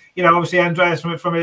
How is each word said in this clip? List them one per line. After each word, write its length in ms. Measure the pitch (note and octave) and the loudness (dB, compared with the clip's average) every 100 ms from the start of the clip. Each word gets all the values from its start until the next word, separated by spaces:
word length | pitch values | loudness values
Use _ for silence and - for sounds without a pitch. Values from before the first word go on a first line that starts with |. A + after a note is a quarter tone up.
| _ | _
you 80 | - | -2
know, 120 | F3 F3 | 2 2
obviously, 240 | D#3+ F3+ | 2 0
Andreas, 400 | F3 E3 F3 D#3+ | 0 2 0 0
from, 180 | E3+ E3 | -4 -6
from 160 | F3 | -4
a, 80 | E3+ | -4